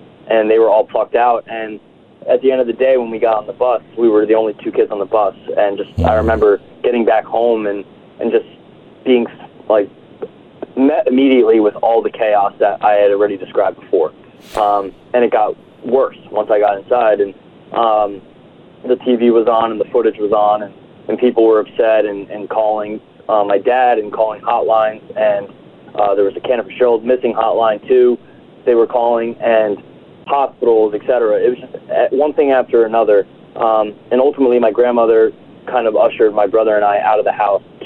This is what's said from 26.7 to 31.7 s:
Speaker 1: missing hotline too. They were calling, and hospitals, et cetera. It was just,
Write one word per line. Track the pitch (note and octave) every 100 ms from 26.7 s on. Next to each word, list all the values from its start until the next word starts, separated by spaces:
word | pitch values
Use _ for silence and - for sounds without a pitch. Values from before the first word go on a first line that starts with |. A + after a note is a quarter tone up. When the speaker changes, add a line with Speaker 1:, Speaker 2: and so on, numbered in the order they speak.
| - B2 A2+
Speaker 1:
missing | A#2 B2+ A#2+
hotline | G#2+ A2+ G#2+ A2+ G#2+ -
too. | B2+ B2 A#2+ - - - - -
They | A#2+
were | A2+
calling, | B2+ A#2 A#2 A#2 A2+
and | A#2 A2+ G#2+ G2 - - - - -
hospitals, | C#3 C3 - A#2+ A2+ G#2+
et | G#2
cetera. | - B2 A2+ G#2
It | A#2+
was | B2
just, | -